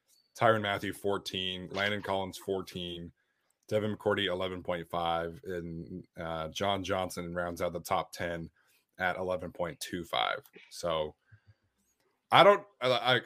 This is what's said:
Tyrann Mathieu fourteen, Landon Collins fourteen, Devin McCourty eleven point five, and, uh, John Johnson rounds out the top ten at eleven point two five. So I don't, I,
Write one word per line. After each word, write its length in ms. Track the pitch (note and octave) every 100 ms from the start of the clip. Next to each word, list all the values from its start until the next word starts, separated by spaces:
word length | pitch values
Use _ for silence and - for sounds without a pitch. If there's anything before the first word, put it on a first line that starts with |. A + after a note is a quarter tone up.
| _ _ _ -
Tyrann 220 | A#2 A2+
Mathieu 320 | G#2 G2+ G2+
fourteen, 720 | - G2+ G2 - F#2+ F#2 F#2 F2
Landon 320 | F#2+ G2+ G#2
Collins 340 | G2 G2 F#2+ -
fourteen, 760 | - F#2+ F#2 F#2 F2 F2 E2+ _ _ _ _ _ -
Devin 280 | G#2+ G#2+ G2+
McCourty 300 | G#2 G2+ G2
eleven 340 | F2+ F#2 F2+
point 260 | F2 F2 E2
five, 540 | E2+ E2+ E2+ E2 E2 F#2
and, 580 | F2+ E2+ E2 E2+ F2+ - -
uh, 260 | E2 E2 D#2+
John 340 | D#2 G2 G2
Johnson 500 | F2+ F#2+ F2+ F#2 F2
rounds 280 | F2 F2 E2+
out 100 | F2+
the 60 | E2+
top 320 | - F#2 D#2+
ten 400 | - F2 E2+ E2 _ _ _ _ -
at 180 | F#2 F2
eleven 340 | F#2 F2+ F2
point 280 | - F2 -
two 240 | - F2+
five. 340 | E2 A#1+ G1+ - - - -
So 460 | - E2+ D#2+ D2+ - _ - _ _ _ _ _ _ _ _ -
I 120 | B2+
don't, 180 | F#3 G3 - -
I, 400 | B2 A#2+ B2 B2